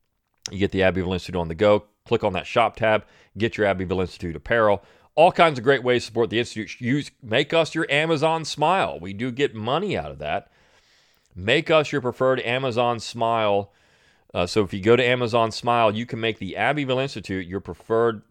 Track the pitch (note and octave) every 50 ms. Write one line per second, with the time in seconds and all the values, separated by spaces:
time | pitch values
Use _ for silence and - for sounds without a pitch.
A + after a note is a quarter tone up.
0 | _ _ _ _ _ _ _ _ - - G2 F#2 G2 F2+ - F#2+ F#2 F#2 F2 F#2
1 | F2 F2+ F#2 F2 - - F2 F2+ E2+ D#2+ E2 D#2+ G#2 G#2 G#2 G#2 - _ _ _
2 | _ - A#2 A2 A2 G#2 F2+ F2 - - - B2 A2+ G#2 - - A2 A2 G#2+ G#2
3 | - _ _ _ _ _ - F#2+ A2 A2 - - G#2 G2 F#2+ F#2 F#2 E2+ F#2 F#2+
4 | F#2 E2+ - - F#2 E2+ D#2 D2 - - A#2 A#2 A2 G#2 G2+ - - _ _ _
5 | _ _ - D3 D#3+ F3+ - - E3+ E3 C#3+ B2 G#2+ D3 C3+ A2+ B2 B2 B2 A#2+
6 | - - A2 A#2 A#2 F#2 G#2 A#2 A#2 - - A2 G#2 - - - B2 A#2 C3+ D3
7 | - - _ _ - G#2 A2 C3+ D#3 - D#3+ E3 D#3 - - D#3+ D#3+ - C#3 D3
8 | D#3 E3 E3 C3+ D3+ D#3+ D#3+ E3 D#3 - - C#3+ - E3 F#3 F#3+ B2+ E2 C#2 D2+
9 | E2+ G2 G2+ G2+ B2 C3 A#2 C3 C#3+ - G#2+ A2 G#2+ A#2+ C#3 E3 G#3 F#3+ C3 F2+
10 | D2+ D2+ C#2+ C#2+ D2+ D2+ F2 G2+ - _ _ _ _ _ _ _ _ _ _ _
11 | _ _ _ _ _ _ - F2+ F#2+ A2 C3+ E3 D#3 - D#3+ D#3 C#3+ - D3 C#3
12 | B2 B2 - - C3 C3 C3 B2 - A#2 A#2+ C3 C3+ C3 G#2+ A#2+ A#2+ A#2+ A#2+ A2
13 | - - - A#2 A2+ A2+ A#2 A2+ G#2+ G#2 G2+ G2+ G2 - _ _ _ _ _ _
14 | _ _ _ _ _ _ - F#2+ F2 - - A2+ G2+ - G#2+ G2 F#2 A2 A#2+ B2
15 | B2 A#2+ B2+ B2 B2 A2 A#2 A#2 A2+ A2 G#2 - - A#2+ A#2+ A#2 A2+ G#2+ G#2 A2
16 | A#2+ - C3+ A2+ A2+ A2+ G#2 - G2 F#2 - F#2 G#2+ B2+ D3 D3+ C#3 B2+ B2+ C3
17 | C3+ C#3 - A2+ - - G2 F#2+ F2+ E2+ F#2 G2 - - E2+ _ - - A2+ A2+
18 | A#2 A#2 A2 G2+ - _